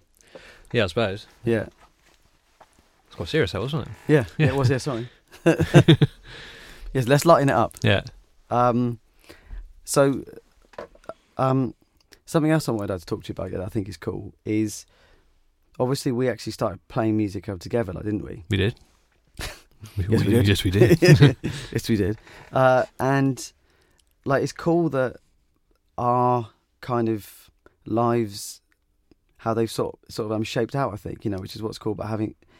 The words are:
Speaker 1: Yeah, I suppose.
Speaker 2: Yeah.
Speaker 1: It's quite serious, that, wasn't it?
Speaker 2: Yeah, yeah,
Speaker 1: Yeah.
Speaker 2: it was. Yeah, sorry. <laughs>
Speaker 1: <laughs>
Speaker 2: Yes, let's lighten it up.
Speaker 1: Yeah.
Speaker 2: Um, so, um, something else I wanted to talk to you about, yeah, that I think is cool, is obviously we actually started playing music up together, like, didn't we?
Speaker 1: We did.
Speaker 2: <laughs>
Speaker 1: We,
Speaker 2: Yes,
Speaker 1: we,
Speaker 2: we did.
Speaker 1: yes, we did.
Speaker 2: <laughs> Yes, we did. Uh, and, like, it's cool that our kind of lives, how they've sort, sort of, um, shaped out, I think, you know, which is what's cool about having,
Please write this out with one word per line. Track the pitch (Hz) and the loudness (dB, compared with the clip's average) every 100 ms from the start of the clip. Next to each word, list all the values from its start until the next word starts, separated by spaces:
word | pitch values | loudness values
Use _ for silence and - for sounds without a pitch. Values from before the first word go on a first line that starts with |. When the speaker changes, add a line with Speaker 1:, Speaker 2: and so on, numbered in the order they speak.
| _ _ _ - - - - | _ _ _ -20 -20 -20 -6
Speaker 1:
Yeah, | 120 | -2
I | 98 | -2
suppose. | - 107 95 - _ | -2 -2 -4 -14 _
Speaker 2:
Yeah. | 117 113 - - _ _ _ _ _ _ _ _ - _ _ _ _ | -2 -2 -4 -12 _ _ _ _ _ _ _ _ -20 _ _ _ _
Speaker 1:
It's | - | -14
quite | 90 | -4
serious, | 156 98 | -2 -2
that, | 95 | -4
wasn't | 123 147 - | -6 -6 -8
it? | 110 - | -10 0
Speaker 2:
Yeah, | 147 104 - | 2 2 0
yeah, | 156 | 0
Speaker 1:
Yeah. | |
Speaker 2:
it | 139 | 2
was. | 127 | 2
Yeah, | 131 | 0
sorry. | 156 117 123 | -2 -6 -8
<laughs> | - _ - | -16 _ 0
Speaker 1:
<laughs> | 165 - 160 170 165 - - - - - - - - - - | 2 2 4 6 6 6 4 -2 -20 -20 -20 -20 -20 -18 -8
Speaker 2:
Yes, | 135 117 | -4 2
let's | 143 | 4
lighten | 170 151 139 | 6 6 6
it | |
up. | 104 110 - | 2 0 0
Speaker 1:
Yeah. | 113 98 - - _ _ _ | 2 2 -2 -14 _ _ _
Speaker 2:
Um, | 117 123 120 123 117 _ _ - - - - - - | 0 2 2 -2 -6 _ _ -20 -20 -16 -16 -16 -18
so, | - - 139 131 - - - _ _ - - _ - - _ - | -2 2 2 2 -8 -18 -20 _ _ -18 -18 _ -18 -18 _ -4
um, | 131 131 127 - _ _ _ - - | 0 0 -2 -6 _ _ _ -20 -4
something | 165 151 | 0 2
else | 156 139 | 2 0
I | |
wanted | 113 101 92 | -4 -4 -6
to | - | -8
talk | 110 | -10
to | - | -8
you | |
about, | - 92 | -10 -8
yeah, | 92 | -8
that | |
I | 92 | -6
think | 113 98 | -6 -8
is | - | -10
cool, | - 98 101 - | -10 -10 -12 -12
is | - 107 107 - - _ _ _ _ _ _ _ _ - | -4 -2 -2 -6 -18 _ _ _ _ _ _ _ _ -4
obviously | 127 139 143 | -4 -2 -4
we | 120 127 | -2 -2
actually | 113 - | -4 -10
started | - 113 87 - | -6 -6 -6 -8
playing | 131 110 107 | -2 0 0
music | 104 95 - | -2 -6 -10
up | 92 | -10
together, | 85 120 95 | -6 -4 -4
like, | 80 | -8
didn't | 104 107 | -6 -6
we? | - - - | -8 -14 -4
Speaker 1:
We | 101 | -2
did. | 98 - _ _ _ _ _ - | 0 -4 _ _ _ _ _ -14
Speaker 2:
<laughs> | - - _ _ - - | -14 -14 _ _ -10 -6
Speaker 1:
We, | 92 | 0
Speaker 2:
Yes, | 104 | 0
Speaker 1:
we, | 101 | 2
Speaker 2:
we | |
did. | 117 101 | 4 4
Speaker 1:
yes, | 95 | 2
we | 98 | 0
did. | 95 131 170 147 143 139 127 | 4 6 6 8 8 8 6
Speaker 2:
<laughs> | - - - | -6 -10 -8
Yes, | 113 - | -6 -2
we | 110 | 0
did. | 107 107 - - - | 0 -4 -12 -20 -4
Uh, | 127 131 127 110 - | 2 4 4 0 -2
and, | 131 139 135 123 - - _ _ _ _ _ _ | 0 2 0 -2 -10 -18 _ _ _ _ _ _
like, | - 135 | -2 -2
it's | 135 | -2
cool | - 170 165 165 | -4 0 0 0
that | 131 127 - _ _ _ _ _ _ _ - | -2 -4 -6 _ _ _ _ _ _ _ -4
our | 123 123 123 123 110 _ _ _ | 0 2 2 2 -2 _ _ _
kind | - 120 113 | -4 -2 0
of | 107 - - - _ _ _ | -2 -8 -20 -20 _ _ _
lives, | - 110 120 120 110 101 - - _ _ _ _ _ _ _ _ | -4 0 2 0 -2 -8 -14 -18 _ _ _ _ _ _ _ _
how | 113 | -4
they've | 113 113 | -2 -2
sort, | - 107 - - | -4 -6 -8 -14
sort | - 107 | -8 -6
of, | |
um, | 107 | -4
shaped | 110 139 113 139 | -4 -4 -4 -2
out, | 127 | -4
I | 101 | -6
think, | 101 - | -12 -8
you | 113 | -6
know, | 95 | -6
which | 98 107 | -10 -10
is | |
what's | 107 - | -10 -8
cool | 110 | -8
about | 104 104 | -6 -6
having, | 110 107 - _ | -6 -6 -8 _